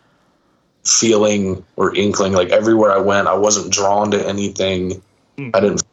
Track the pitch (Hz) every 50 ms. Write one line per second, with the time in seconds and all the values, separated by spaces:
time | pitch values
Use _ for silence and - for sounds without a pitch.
0 | _ _ _ _ _ _ _ _ _ _ _ _ _ _ _ _ - - - -
1 | - 113 110 104 107 107 104 104 98 95 92 82 - _ _ - 98 90 - -
2 | 101 104 95 - 101 95 98 92 90 87 - 107 107 110 113 110 107 104 98 98
3 | 95 101 98 101 95 78 92 98 101 107 104 101 - 92 95 101 101 98 101 104
4 | 107 104 101 101 92 95 98 98 101 95 - - 92 95 95 92 92 90 90 92
5 | - _ _ _ _ _ _ - 139 120 113 98 101 101 87 - - -